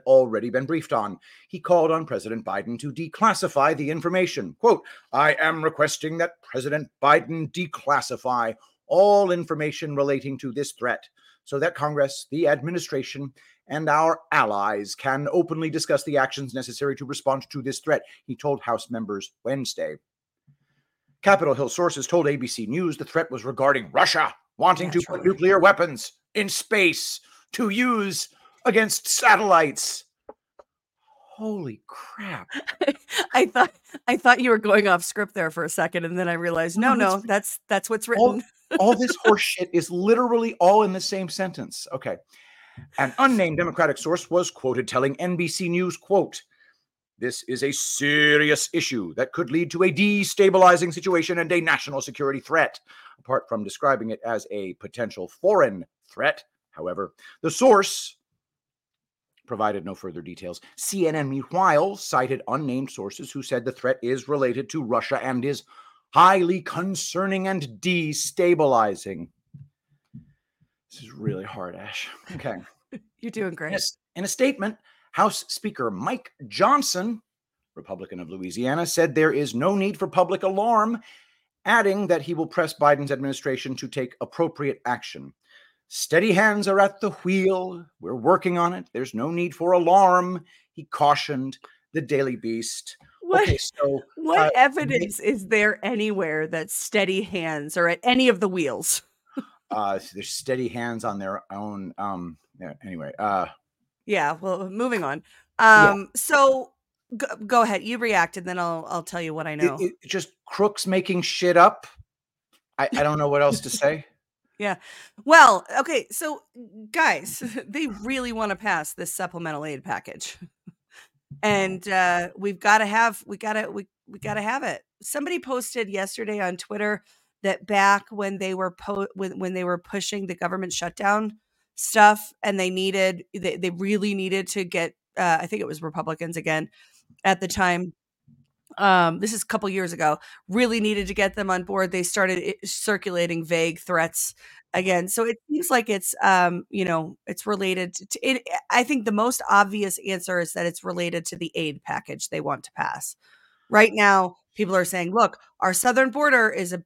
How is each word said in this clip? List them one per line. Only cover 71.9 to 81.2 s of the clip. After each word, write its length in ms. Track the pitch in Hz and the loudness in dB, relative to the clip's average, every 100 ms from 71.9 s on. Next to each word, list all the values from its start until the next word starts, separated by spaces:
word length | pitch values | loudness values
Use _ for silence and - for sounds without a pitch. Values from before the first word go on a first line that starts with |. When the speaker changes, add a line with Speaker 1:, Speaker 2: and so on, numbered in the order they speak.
| - - - - | -12 -12 -16 -18
Speaker 1:
Okay. 220 | 175 131 98 - _ _ | -10 -8 -10 -14 _ _
Speaker 2:
<laughs> 100 | 262 _ _ | -20 _ _
You're 100 | 233 | -12
doing 240 | 214 196 | -6 -8
great. 140 | 156 156 | -6 -6
Speaker 1:
In 60 | |
a 20 | 190 | -4
s-, 220 | - - _ 165 | -6 -8 _ -10
in 80 | |
a 40 | 196 | -6
statement, 480 | - 262 269 202 220 _ _ _ | 0 0 0 -6 -8 _ _ _
House 320 | - 202 - - | 0 0 0 -10
Speaker 420 | - 214 214 117 | -8 -8 -4 -4
Mike 420 | 92 151 247 - - 117 | -4 -6 -6 -10 -20 -8
Johnson, 720 | 104 208 285 - 180 208 226 _ _ _ _ _ - | 2 4 4 2 -4 -4 -8 _ _ _ _ _ -18
Republican 440 | - 92 92 90 | -14 -12 -12 -14
of 100 | 80 | -12
Louisiana, 560 | 92 92 98 127 151 170 | -10 -10 -4 -2 -2 -2
said 280 | - 165 | 2 2
there 180 | 143 156 | 4 4
is 220 | 135 143 | 2 -2
no 220 | 113 165 202 | 0 0 2
need 220 | 196 160 | 0 -2
for 100 | 190 | -2
public 340 | 185 175 185 | 2 2 0
alarm, 580 | 190 190 220 220 220 233 - - | -2 0 2 2 2 -2 -10 -20